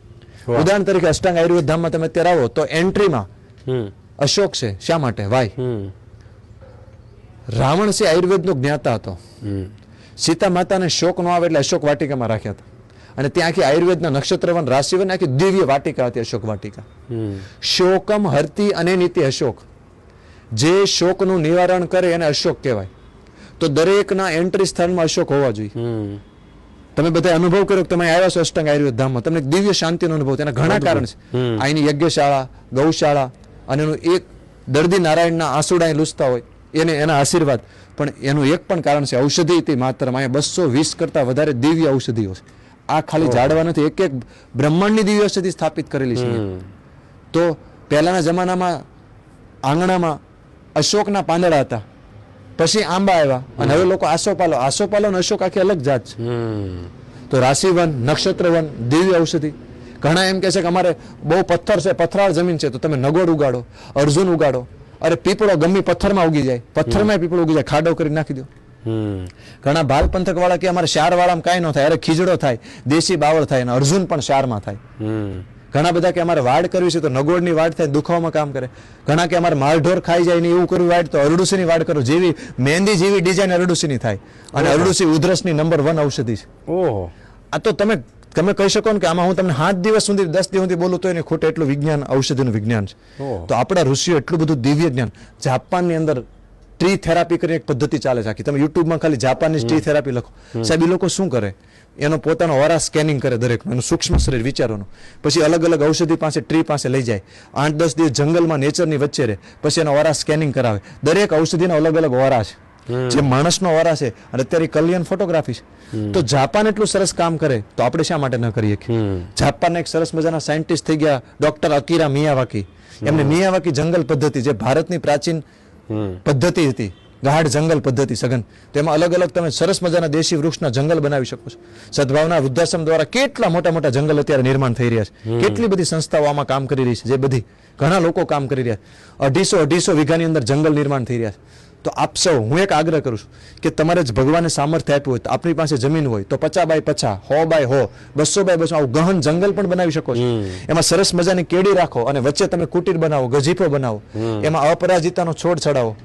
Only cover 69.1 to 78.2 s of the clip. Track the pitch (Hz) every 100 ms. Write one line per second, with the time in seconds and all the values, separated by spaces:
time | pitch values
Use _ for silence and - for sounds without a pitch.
69.1 | 95 92 - - - 139 160 143 139 170
70.1 | 185 185 170 180 175 180 175 165 160 160
71.1 | 175 180 170 170 180 170 143 143 160 -
72.1 | 160 185 170 143 113 - - 123 156 160
73.1 | 175 147 160 139 135 123 123 139 190 175
74.1 | 165 127 135 131 107 107 101 - - 107
75.1 | 110 101 92 92 - - 139 165 175 180
76.1 | 170 170 160 123 143 180 185 180 160 151
77.1 | 131 147 175 175 160 165 160 156 143 151
78.1 | 170